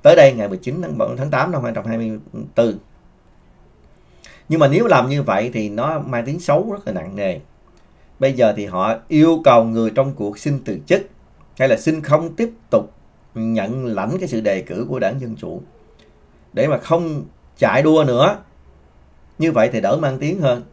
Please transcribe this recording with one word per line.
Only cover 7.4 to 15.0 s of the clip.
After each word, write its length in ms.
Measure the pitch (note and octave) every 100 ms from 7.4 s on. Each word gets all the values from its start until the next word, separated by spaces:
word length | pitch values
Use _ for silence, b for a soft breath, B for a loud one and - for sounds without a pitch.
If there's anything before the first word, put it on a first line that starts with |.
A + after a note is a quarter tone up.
| - _ _ b b b b _
Bây 140 | C3+
giờ 200 | B2 A2+ G#2
thì 100 | G2+
họ 280 | F#2 G2+ A2+ -
yêu 320 | D3+ E3 D#3+
cầu 200 | - C3
người 260 | A2+ A2+ A2
trong 220 | A#2+ C3+
cuộc 240 | C3+ G#2 G2+
xin 220 | D3 C#3
từ 140 | - - -
chức 160 | F3+ - _ _ _ _ -
hay 100 | C3
là 80 | A2+
xin 260 | D#3+ D#3
không 320 | D3+ D3+ E3
tiếp 160 | - A3+ - _
tục 220 | C#3 - _ _ _ _
nhận 520 | A2 A2+ A2 G2+ B2+ B2
lãnh 320 | G2+ G#2 F#3
cái 100 | F3
sự 120 | A#2
đề 220 | G#2 G2
cử 240 | - F2+ C#3
của 100 |
đảng 220 | -